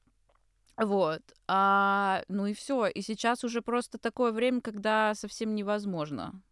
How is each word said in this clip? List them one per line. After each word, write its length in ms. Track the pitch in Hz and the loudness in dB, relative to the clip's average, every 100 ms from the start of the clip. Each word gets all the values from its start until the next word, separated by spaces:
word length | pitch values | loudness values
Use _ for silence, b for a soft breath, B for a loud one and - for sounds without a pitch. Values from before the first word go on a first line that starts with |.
| _ _ _ _ _ _ _ - | _ _ _ _ _ _ _ -4
Вот. 440 | 220 196 165 156 - _ - | 0 2 2 0 -8 _ -2
А, 760 | 190 196 196 196 196 196 190 - | 2 4 4 4 2 2 0 -2
ну 160 | 196 202 | -2 -2
и 60 | |
всё. 340 | 208 - 269 202 | -4 -2 0 0
И 140 | - | 0
сейчас 420 | 196 220 233 240 | -6 -2 0 0
уже 180 | 240 233 | -2 -4
просто 360 | 226 240 - 233 | -2 -2 -2 -4
такое 320 | 240 - 240 | -4 0 0
время, 300 | 220 247 247 | 2 0 0
когда 520 | 233 214 208 214 214 214 | -4 -4 0 2 2 0
совсем 380 | 208 - 220 214 | -6 -6 -4 -2
невозможно. 840 | 202 208 202 175 151 135 85 190 - | 0 -2 -2 -4 -4 -6 -8 -12 -20